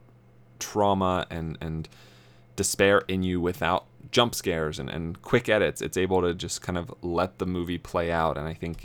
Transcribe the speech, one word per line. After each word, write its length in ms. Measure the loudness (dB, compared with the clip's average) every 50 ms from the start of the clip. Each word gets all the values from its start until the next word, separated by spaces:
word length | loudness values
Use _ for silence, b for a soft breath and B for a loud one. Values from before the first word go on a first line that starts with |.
| -20 -20 -20 _ _ -20 -20 -20 -20 _ -14 -12
trauma 640 | -12 -4 0 2 4 4 4 4 2 2 2 0 -2 -4
and, 280 | -6 -8 -6 -8 -8 -8
and 280 | -8 -6 -6 -6 -8 B B B B B B B B B B B B B -6
despair 440 | -4 -2 -2 2 4 6 6 6 6 4 2
in 160 | -2 0 0
you 160 | 0 0 2
without 440 | 0 0 0 0 0 0 0 0 -2 -6 _ -20 -16 -2
jump 220 | 2 2 2 2 0
scares 440 | -4 -2 -2 0 0 -2 -2 -4 -6
and, 100 | -8 -6
and 320 | -6 -6 -6 -6 -8 -10
quick 280 | -2 2 2 2 4 4
edits. 320 | 4 4 4 2 2 -2
It's 160 | -6 -4 0 0
able 240 | 0 2 2 2
to 120 | 2 2 0
just 280 | -2 -6 -8 -8 -8
kind 160 | -6 -4 -4 -4
of 160 | -6 -6 -12 -10
let 380 | -6 -4 0 0 0 0 -2 -4
the 60 | -4
movie 320 | -4 -2 -4 -4 -4 -4 -6
play 340 | -6 -4 -2 0 0 2
out, 260 | 2 2 2 0 0 -2
and 100 | -6 -8
I 60 | -8
think 300 | -8 -8 -8 -8 -10